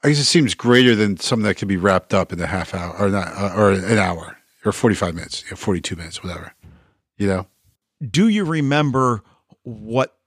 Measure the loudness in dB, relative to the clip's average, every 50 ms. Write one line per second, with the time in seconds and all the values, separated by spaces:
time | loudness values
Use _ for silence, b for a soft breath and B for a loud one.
0 | 4 2 2 2 2 2 4 4 2 2 0 _ 2 4 6 8 8 6 6 4
1 | 2 0 0 -4 -2 -2 -2 0 0 -2 -2 -2 -2 -2 -2 2 4 4 2 2
2 | 0 _ 0 0 0 -2 -4 -8 -6 -6 -4 -6 -6 -6 -8 -8 -8 -8 -6 -2
3 | -2 0 0 -2 -4 -6 -8 -6 -6 -4 0 4 4 4 4 2 2 0 0 2
4 | 2 0 -2 -6 -10 -16 -20 _ _ _ _ _ _ -4 -4 2 2 2 2 2
5 | -2 -4 -4 -8 -10 -12 -12 -14 -12 -14 -16 -10 -4 -2 -2 -2 -4 -8 -10 -10
6 | -12 -14 -14 -12 -12 -12 -12 -12 -14 -18 -20 _ b b b b b b b b
7 | b _ _ _ -2 -2 -2 -2 -4 _ _ _ _ _ _ _ _ _ _ _
8 | -14 -4 0 0 2 2 2 0 -2 -2 -2 -2 0 0 0 0 0 0 0 0
9 | 0 0 0 -2 -6 b b b b b b _ _ -16 -16 -14 -12 -4 -2 -2
10 | -2 -2 _ _ _